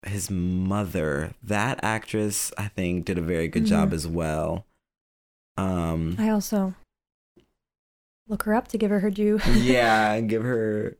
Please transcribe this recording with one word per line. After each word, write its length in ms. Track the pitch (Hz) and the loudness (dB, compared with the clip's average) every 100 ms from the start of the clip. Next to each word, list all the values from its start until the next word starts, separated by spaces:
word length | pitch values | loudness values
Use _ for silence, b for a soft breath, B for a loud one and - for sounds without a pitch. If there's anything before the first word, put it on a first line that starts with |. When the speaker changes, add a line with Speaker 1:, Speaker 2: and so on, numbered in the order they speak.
| 95 | -6
Speaker 1:
his 240 | 101 - | -6 -4
mother. 1000 | 95 90 92 95 101 98 82 78 71 78 - | -2 0 0 0 -2 -2 -2 -2 -2 -4 -10
That 360 | 104 104 113 131 | -4 -2 -2 -2
actress, 680 | 104 110 110 110 107 101 - - | -4 -4 -4 -2 -2 -2 -6 -6
I 120 | 104 | -8
think, 360 | - 90 90 | -4 -2 -2
did 140 | 85 87 | -2 -2
a 40 | |
very 240 | 82 87 82 | -2 -2 0
good 180 | 78 208 | 0 2
job 220 | - - | 2 2
Speaker 2:
Mm-hmm. 60 | 82 | 0
Speaker 1:
as 100 | 82 | -4
well. 600 | 82 80 78 80 82 - _ _ _ _ _ _ _ _ - | -2 -2 -2 -2 -4 -8 _ _ _ _ _ _ _ _ -4
Um, 580 | 95 92 82 82 82 90 | -2 0 0 -2 -2 0
Speaker 2:
I 120 | 220 | 0
also 440 | 214 - 208 190 185 _ _ _ _ _ _ _ _ _ _ _ _ _ _ _ | 0 0 -2 -2 -6 _ _ _ _ _ _ _ _ _ _ _ _ _ _ _
look 160 | 208 | -4
her 100 | 214 | 0
up 140 | 214 - | 0 0
to 100 | 220 | -2
give 120 | 208 | 2
her 100 | 202 | 2
her 100 | 208 | 0
due. 300 | 202 208 214 | 2 2 4
<laughs> 80 | - | 6
Speaker 1:
yeah, 680 | - 127 127 117 110 107 107 | 6 6 4 6 4 4 2
give 240 | 113 113 | 0 0
her 520 | 120 123 110 107 113 - | 0 0 0 0 -4 -8